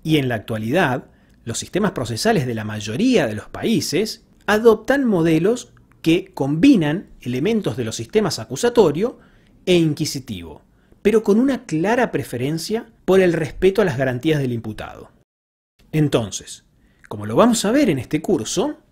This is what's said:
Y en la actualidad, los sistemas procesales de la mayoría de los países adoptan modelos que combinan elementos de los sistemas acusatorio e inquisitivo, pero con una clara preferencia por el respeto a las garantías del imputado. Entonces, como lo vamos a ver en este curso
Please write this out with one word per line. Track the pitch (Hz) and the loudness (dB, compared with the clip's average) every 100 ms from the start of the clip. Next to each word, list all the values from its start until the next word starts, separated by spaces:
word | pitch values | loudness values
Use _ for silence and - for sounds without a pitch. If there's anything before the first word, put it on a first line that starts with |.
Y | 160 156 | 2 2
en | 131 | 2
la | 120 | -4
actualidad, | - 110 110 156 160 127 - _ _ _ - | -4 -6 -2 0 0 -2 -6 _ _ _ -10
los | 113 | -8
sistemas | - 175 202 | -6 -2 -2
procesales | - 123 110 214 220 127 | -2 -6 -2 0 2 0
de | |
la | 110 | -4
mayoría | 107 107 104 110 254 233 131 | -6 -8 -6 -2 2 2 2
de | |
los | 107 - | -4 -10
países | - 208 208 - 151 220 - _ _ | -6 0 0 0 -2 -2 -6 _ _
adoptan | - 214 233 214 - 277 254 | 0 4 4 4 2 0 2
modelos | 190 165 160 180 247 - - _ _ | 2 4 4 2 0 -6 -20 _ _
que | - 170 - | 0 0 0
combinan | - 139 156 269 240 147 165 - - | -4 -2 2 4 4 2 -4 -8 -14
elementos | 123 123 170 226 165 117 | -8 -4 -2 -2 -4 -6
de | |
los | 113 - | -8 -8
sistemas | 113 214 196 - | -2 -2 -2 -4
acusatorio | 110 127 240 233 180 139 226 - _ _ _ _ | -10 -4 0 4 2 2 -4 -6 _ _ _ _
e | - | 2
inquisitivo, | 180 160 143 151 139 - 92 85 73 _ _ _ _ | 4 4 0 -4 -6 -10 -12 -12 -18 _ _ _ _
pero | 208 220 | 2 2
con | 214 202 | 4 2
una | 269 240 | 2 -2
clara | - 156 180 247 233 | -4 -2 0 0 0
preferencia | 151 120 123 131 160 - 214 - _ - | -2 -6 -6 -4 -4 -4 -6 -8 _ 2
por | 190 | 4
el | 185 | 4
respeto | 165 151 - 185 190 | 2 -4 2 2 4
a | 190 | 0
las | 127 | 0
garantías | 135 123 156 151 | -2 0 0 0
del | 131 | 0
imputado. | 120 110 107 - - - _ _ _ _ _ _ _ _ | -4 -6 -10 -12 -14 -20 _ _ _ _ _ _ _ _
Entonces, | 156 151 139 104 - - - _ _ _ _ - | 0 2 2 -2 -8 -14 -20 _ _ _ _ -16
como | 104 | -12
lo | 104 | -2
vamos | 120 226 226 | 4 4 4
a | 196 | 2
ver | 262 262 | 2 2
en | 135 | 0
este | - 151 | -2 -4
curso | - 185 110 - 262 302 _ | 0 -2 -2 -2 -4 -6 _